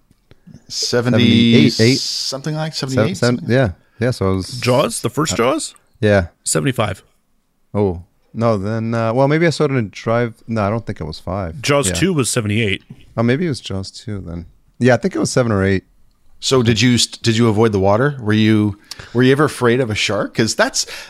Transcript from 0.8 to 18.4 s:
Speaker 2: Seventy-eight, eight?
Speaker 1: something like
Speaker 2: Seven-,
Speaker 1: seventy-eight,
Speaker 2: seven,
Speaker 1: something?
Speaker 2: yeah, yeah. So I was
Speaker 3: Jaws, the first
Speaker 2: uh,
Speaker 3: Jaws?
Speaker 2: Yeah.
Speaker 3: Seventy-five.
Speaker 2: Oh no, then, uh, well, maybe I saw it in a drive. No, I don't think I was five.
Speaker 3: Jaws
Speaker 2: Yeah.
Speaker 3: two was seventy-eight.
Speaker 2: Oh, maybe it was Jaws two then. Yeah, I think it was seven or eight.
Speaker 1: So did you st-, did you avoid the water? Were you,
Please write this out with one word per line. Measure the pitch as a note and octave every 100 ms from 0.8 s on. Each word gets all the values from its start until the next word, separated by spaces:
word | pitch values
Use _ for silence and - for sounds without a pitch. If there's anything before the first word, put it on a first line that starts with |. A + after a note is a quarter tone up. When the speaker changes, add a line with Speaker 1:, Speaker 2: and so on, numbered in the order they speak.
| - A#2+ A#2+ A#2 A#2+ A#2+ A#2 A#2 C#3+
Speaker 2:
Seventy-eight, | - A2+
eight? | C3
Speaker 1:
something | - - - C3+ D3+ D#3
like | D#3
Speaker 2:
Seven-, | - C3+ C3
Speaker 1:
seventy-eight, | A2 -
Speaker 2:
seven, | A#2+ B2
Speaker 1:
something? | - A#2+
Speaker 2:
yeah, | A#2+ - _ _
yeah. | A#2
So | B2 G2
I | F#2+
was | F2+ B2
Speaker 3:
Jaws, | A#2+ B2 G3 A3+
the | A#2+
first | - D#3
Speaker 2:
uh, | F#3
Speaker 3:
Jaws? | A#3 D#4 - - _ _
Speaker 2:
Yeah. | G#2+ G2+ F2 -
Speaker 3:
Seventy-five. | - - D3 A#2+ G#2 F#2+ _ _ _ _ _ _ _
Speaker 2:
Oh | B2+ G2+ F2 F2 _ _
no, | A2+ A#2 G#2+
then, | G2 A2+ A2+ A#2
uh, | A2+
well, | A#2 C#3
maybe | D#3 E3+
I |
saw | C#3+ D3+
it |
in | C3+
a |
drive. | G#2 - - A#2 A#2+ A2 -
No, | A2+
I | G2+
don't | A2+ -
think | G#2+
I |
was | D2+ D#2+
five. | - F#2+ F#2+ D3+
Speaker 3:
Jaws | A#2 C#3+ C#3
Speaker 2:
Yeah. | E3+
Speaker 3:
two | E3
was | E3+ A#2
seventy-eight. | - G#2 G#2 A2 G2 - - - -
Speaker 2:
Oh, |
maybe | A#2 C3+ F3+
it |
was | C3
Jaws | - G2 G2
two | - - G#2
then. | F2+ E2+ E2 _ _ _
Yeah, | A#2+ A#2+
I |
think | G3 D#4+
it |
was | C#3
seven | - A#2+
or | G2+
eight. | G2 F#2+ - _ _ _ _ -
Speaker 1:
So | - C3+
did | A#2 A2+
you | B2+ A#2+
st-, | - -
did | - A2
you | A#2
avoid | G#2 A2+
the | G2+
water? | F#2+ G#2 C#3 C3+
Were | G#2+
you, | G#2+